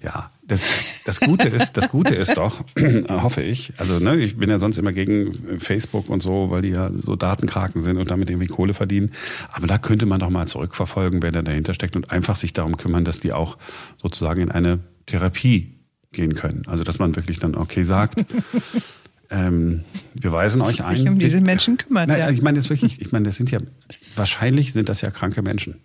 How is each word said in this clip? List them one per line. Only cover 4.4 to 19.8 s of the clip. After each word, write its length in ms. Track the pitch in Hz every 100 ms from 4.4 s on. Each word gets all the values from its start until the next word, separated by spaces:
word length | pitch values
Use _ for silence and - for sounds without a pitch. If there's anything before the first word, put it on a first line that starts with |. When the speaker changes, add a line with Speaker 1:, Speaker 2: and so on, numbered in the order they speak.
| 104
Speaker 1:
ja 120 | 104
sonst 180 | 101 107
immer 140 | 101
gegen 680 | 92 98 104 101 95 85 90
Facebook 480 | - 101 - 107 92
und 140 | 95
so, 300 | 90 95 92
weil 100 | 90
die 80 | 95
ja 220 | 90 95
so 220 | 92 101 98
Datenkraken 680 | 92 98 87 - 92 -
sind 160 | 85 90
und 140 | 90
damit 180 | 90 90
irgendwie 160 | 90 90
Kohle 280 | - 95 101
verdienen. 340 | 98 98 104 - - - -
Aber 140 | - 85
da 140 | 101
könnte 260 | - 107 110
man 140 | 95
doch 100 | 92
mal 180 | 90 85
zurückverfolgen, 760 | - 85 - 90 - 92 90
wer 80 | 85
da 100 | 82
dahinter 320 | 78 76 76
steckt 220 | 92 90 90
und 160 | -
einfach 240 | 87 87 95
sich 180 | 82
darum 240 | - 80 82
kümmern, 280 | 90 85 85
dass 140 | 80
die 140 | 82
auch 240 | 71 85 - - - - -
sozusagen 420 | - - 80 87
in 100 | 85
eine 300 | 85 87 90 87 _ -
Therapie 720 | 95 92 - 127 110 85 - _ _ _
gehen 240 | - 82 78
können. 260 | 78 73 -
Also, 160 | 82
dass 160 | 82 87
man 160 | 87 78
wirklich 240 | 85 82
dann, 160 | 82 73
okay, 260 | 78 -
sagt, 420 | 87 95 107 - - 247 - 247 - 240
<laughs> 520 | - - - _ _
ähm, 520 | 95 90 85 82 85